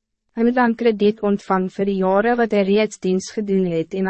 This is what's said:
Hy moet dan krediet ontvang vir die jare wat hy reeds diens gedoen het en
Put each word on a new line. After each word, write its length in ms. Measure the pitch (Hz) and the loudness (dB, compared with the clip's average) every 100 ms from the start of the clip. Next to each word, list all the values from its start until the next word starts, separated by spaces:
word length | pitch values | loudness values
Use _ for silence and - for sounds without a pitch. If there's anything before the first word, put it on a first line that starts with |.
| _ _ _ - | _ _ _ -2
Hy 80 | 233 | 0
moet 80 | 247 | 2
dan 200 | 240 233 | 0 2
krediet 400 | 233 208 208 214 208 | 0 2 0 0 0
ontvang 400 | 202 - 190 185 - | -2 0 -2 -2 -4
vir 140 | 196 | -4
die 80 | 196 | -2
jare 360 | 185 196 226 240 | 0 2 2 0
wat 140 | 226 208 | 0 0
hy 60 | 190 | 2
reeds 320 | 202 214 - | 2 0 -2
diens 280 | 185 185 - - | -2 -2 -2 -8
gedoen 300 | 202 190 185 | -2 0 0
het 240 | 165 160 | -2 -4
en 80 | 190 | -4